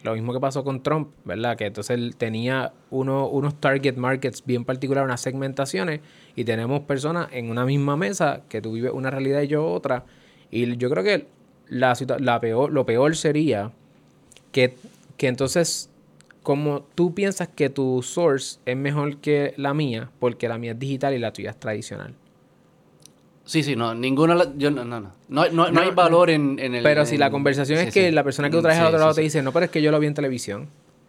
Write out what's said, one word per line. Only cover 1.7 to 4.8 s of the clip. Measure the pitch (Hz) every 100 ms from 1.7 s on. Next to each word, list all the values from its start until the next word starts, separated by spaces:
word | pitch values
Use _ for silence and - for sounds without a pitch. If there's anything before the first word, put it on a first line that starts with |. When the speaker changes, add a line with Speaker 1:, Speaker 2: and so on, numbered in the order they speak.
| 104 101
Speaker 1:
él | 123 120 -
tenía | 117 110 120 131 127 - _
uno, | 131 135 135 131
unos | 139 143 147
target | 143 135 135
markets | 127 123 131 135 -
bien | - 120
particulares, | 120 131